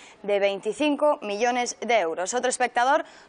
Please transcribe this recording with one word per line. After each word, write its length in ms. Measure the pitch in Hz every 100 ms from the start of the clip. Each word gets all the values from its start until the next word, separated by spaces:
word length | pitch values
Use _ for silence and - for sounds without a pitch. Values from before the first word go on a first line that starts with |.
| - -
de 160 | 202 202
veinticinco 800 | 196 196 220 202 302 285 294 294
millones 540 | 208 202 240 247 240 -
de 200 | 226 226
euros?". 340 | 165 160 185
Otro 160 | 247 254
espectador 540 | - 240 240 254 320 311 -